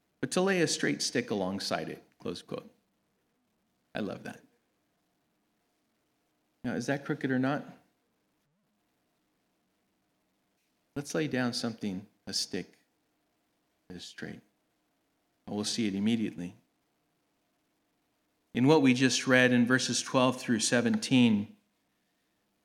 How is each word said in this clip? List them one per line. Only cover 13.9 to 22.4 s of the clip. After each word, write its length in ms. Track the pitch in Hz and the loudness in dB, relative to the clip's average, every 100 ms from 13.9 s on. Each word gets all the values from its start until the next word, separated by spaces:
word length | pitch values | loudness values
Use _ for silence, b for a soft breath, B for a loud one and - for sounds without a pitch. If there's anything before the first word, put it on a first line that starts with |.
is 100 | 87 | -16
straight. 360 | - - 87 87 - _ _ _ _ _ _ _ _ _ - | -16 -14 -14 -14 -20 _ _ _ _ _ _ _ _ _ -8
And 80 | |
we'll 100 | 104 | -6
see 220 | 104 - 107 | -4 -2 -2
it 80 | |
immediately. 600 | 95 107 117 101 85 87 - _ _ _ _ _ _ _ _ _ _ _ _ _ _ _ _ _ _ _ | 0 0 0 -2 -6 -10 -12 _ _ _ _ _ _ _ _ _ _ _ _ _ _ _ _ _ _ _
In 140 | 120 135 | 2 6
what 160 | 160 | 6
we 120 | 135 | 6
just 340 | 123 131 - - | 4 2 2 4
read 240 | 127 127 | 6 6
in 120 | 123 | 4
verses 380 | 120 127 127 117 | 4 2 0 -4
twelve 380 | - 131 127 123 | 0 2 2 0
through 180 | - 110 | -2 -2
seventeen, 920 | - 123 113 107 - 131 120 104 101 - _ _ _ _ _ _ _ _ | 2 2 2 0 2 4 6 4 -2 -12 _ _ _ _ _ _ _ _